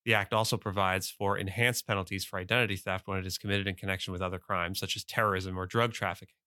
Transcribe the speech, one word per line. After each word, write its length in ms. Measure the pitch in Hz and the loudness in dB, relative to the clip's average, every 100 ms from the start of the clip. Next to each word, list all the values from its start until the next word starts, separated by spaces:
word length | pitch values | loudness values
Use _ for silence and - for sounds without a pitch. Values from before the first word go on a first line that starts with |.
The 120 | 113 107 | 2 2
act 180 | 98 | 4
also 240 | 110 110 107 | 2 2 0
provides 540 | 107 98 95 95 - | 0 2 2 2 -2
for 260 | - 98 98 | -2 0 0
enhanced 480 | 98 95 120 120 - | -2 2 2 2 0
penalties 400 | 101 92 98 - | -2 -2 -6 -4
for 140 | 95 | -6
identity 360 | 92 120 113 95 | 0 2 2 -2
theft 320 | - 95 - | -2 -4 -2
when 120 | 95 | -4
it 60 | 92 | -4
is 100 | - | -4
committed 300 | 104 101 98 | 0 0 0
in 80 | 92 | -2
connection 360 | 98 95 - | -2 -2 -2
with 80 | 90 | -2
other 200 | 92 90 | -2 -4
crimes, 400 | - 95 87 95 | -2 0 0 -2
such 160 | 95 - | -4 -4
as 80 | |
terrorism 560 | - - 107 95 92 92 | -2 2 4 2 0 -4
or 80 | 92 | 0
drug 260 | 120 120 | 2 2
trafficking. 400 | - 95 87 - _ | 0 -4 -4 -12 _